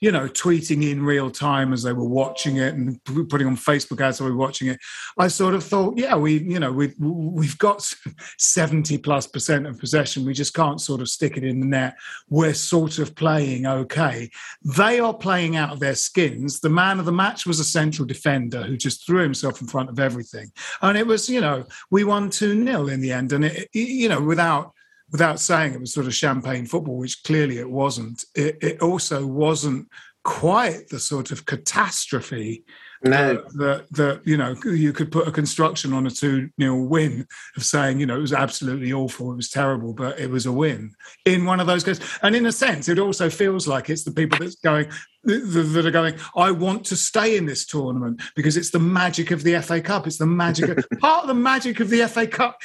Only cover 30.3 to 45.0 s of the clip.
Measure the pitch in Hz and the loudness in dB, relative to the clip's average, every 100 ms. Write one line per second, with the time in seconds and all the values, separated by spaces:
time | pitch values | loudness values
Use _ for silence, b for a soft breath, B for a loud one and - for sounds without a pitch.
30.3 | - 160 214 226 160 - 131 - 139 127 | 0 4 4 2 -2 -10 -8 -4 -4 -4
31.3 | - - 127 - - 208 - - 127 - | -8 -6 -6 -2 0 0 -2 -4 -6 -4
32.3 | 120 110 113 B B B B 131 139 139 | -6 -6 -8 B B B B 2 4 4
33.3 | 117 - 143 143 139 - 147 143 139 165 | 0 -4 -2 0 0 -2 0 0 0 0
34.3 | 151 123 123 233 165 151 147 160 165 156 | 2 0 -4 -2 2 2 2 0 0 0
35.3 | 156 147 - 160 170 143 135 131 - 143 | 0 -2 0 0 0 -2 0 -2 0 0
36.3 | 135 139 - 135 131 127 160 151 120 - | 0 -2 0 2 2 2 2 2 -2 -8
37.3 | B B - - 147 139 131 139 127 147 | B B -6 0 2 2 0 0 -2 0
38.3 | 135 135 - 131 135 127 135 131 - 123 | 0 0 -2 -4 -4 -2 -2 -4 -6 -8
39.3 | 123 120 139 139 127 117 110 131 143 131 | -6 -6 -2 0 0 -4 -6 -6 -6 -4
40.3 | 127 127 127 156 113 110 - B B 185 | -2 0 0 0 -2 -8 -16 B B 2
41.3 | 185 180 185 175 175 190 165 B B 202 | 2 2 0 2 0 0 -4 B B 2
42.3 | 233 233 226 269 151 165 175 202 - 170 | 2 2 0 0 0 0 0 0 0 -2
43.3 | - 196 190 156 135 135 156 - 156 156 | 0 0 0 -2 -2 -2 -6 -4 -2 0
44.3 | - 180 - 160 151 151 B | 0 -4 -2 2 2 0 B